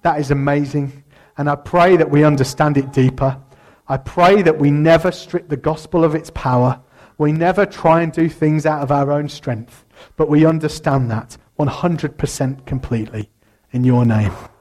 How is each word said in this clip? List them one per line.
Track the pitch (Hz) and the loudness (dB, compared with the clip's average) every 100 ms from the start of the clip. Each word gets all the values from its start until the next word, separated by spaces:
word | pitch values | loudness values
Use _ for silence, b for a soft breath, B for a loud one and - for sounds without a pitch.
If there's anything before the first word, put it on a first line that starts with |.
That | 170 151 | -2 -4
is | 139 | -2
amazing. | 139 139 143 143 147 139 131 _ b b - | -2 0 -2 -2 -4 -6 -10 _ b b -6
And | 147 | -4
I | 143 | -4
pray | - 180 175 180 | -2 2 4 4
that | 156 | 4
we | 143 | 4
understand | 151 143 131 - 151 139 | 4 2 -2 0 0 0
it | 135 | -2
deeper. | 135 131 - 135 135 _ b b b - | 0 0 0 -4 -4 _ b b b -8
I | 135 | -8
pray | - - 180 202 | -6 2 4 4
that | 170 156 | 4 2
we | 143 | 2
never | 147 156 165 175 | 2 4 4 2
strip | 175 - 175 - | -6 -8 -8 -6
the | 143 | -6
gospel | 151 - - 170 | -4 -6 -4 0
of | 165 | 0
its | 151 156 | 0 -6
power. | - 135 127 123 123 b b b b | -8 -2 0 0 -2 b b b b
We | 151 | -2
never | 156 170 190 | 0 0 0
try | 196 - 170 165 | -2 0 2 2
and | 165 | 0
do | 160 160 | -2 -2
things | - 156 156 156 | 0 0 0 -2
out | 151 | -4
of | 139 | -2
our | 143 139 | -2 0
own | 147 147 | -2 -4
strength, | - - 113 117 - _ B B - | -10 -10 -10 -10 -20 _ B B -4
but | 151 | 2
we | 151 | 4
understand | 156 160 151 - - 139 120 | 4 2 -4 -6 -2 -2 -2
that | 110 - - b - | -4 -8 -20 b -6
one | 147 | -6
hundred | - 175 165 147 - | -2 -4 -4 -6 -6
percent | - - 135 135 - | -8 -4 -6 -6 -8
completely. | 135 - 117 107 107 104 _ _ _ _ | -8 -6 -6 -6 -10 -12 _ _ _ _
In | 127 | -2
your | 127 123 | 2 4
name | 117 110 104 87 - _ | 2 2 0 -4 -18 _